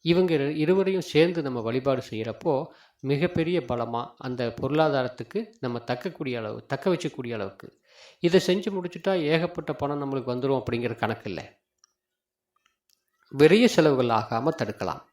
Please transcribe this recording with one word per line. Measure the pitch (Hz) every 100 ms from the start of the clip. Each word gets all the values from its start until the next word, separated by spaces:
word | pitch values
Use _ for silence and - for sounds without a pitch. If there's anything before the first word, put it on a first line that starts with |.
இவங்க | 165 170 185 160
இரு-, | 139 156
இருவரையும் | 151 190 190 190
சேர்ந்து | - 147 170 170
நம்ம | 143 123
வழிபாடு | 110 127 135 131 -
செய்யறப்போ | 110 110 107 170 135 160 - _ _
மிகப்பெரிய | 135 139 170 175 160 175
பலமா | - 120 117 117 123 -
அந்த | 131 123 120 117
பொருளாதாரத்துக்கு | 131 151 156 139 127 - - 202 226 _
நம்ம | 131 120
தக்கக்கூடிய | - 127 190 - 147 120
அளவு, | 107 113 -
தக்க | 139 196
வச்சக்கூடிய | 170 156 - 120
அளவுக்கு. | 113 98 - - _ _ - - _
இதை | 170 185 -
செஞ்சு | 190 202
முடிச்சுட்டா | 196 175 170 196 185
ஏகப்பட்ட | 147 160 170 170 156
பணம் | 147 143 143
நம்மளுக்கு | 139 135 123
வந்துரும் | 123 135 131 -
அப்படிங்கிற | 117 120 117
கணக்கு | 110 110 107
இல்ல. | 85 - _ _ _ _ _ _ _ _ _ _ _ _ _ _ _ _ _ _ 135
விரய | 151 202 247
செலவுகள் | - 156 131 120
ஆகாம | 113 107 117 135 160
தடுக்கலாம். | 107 104 92 - -